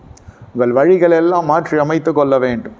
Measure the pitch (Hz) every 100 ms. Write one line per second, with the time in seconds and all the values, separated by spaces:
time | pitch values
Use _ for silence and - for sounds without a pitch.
0 | - - - - - 120 123 123 160 185
1 | 170 165 170 180 151 160 156 151 147 160
2 | 160 147 139 135 123 117 -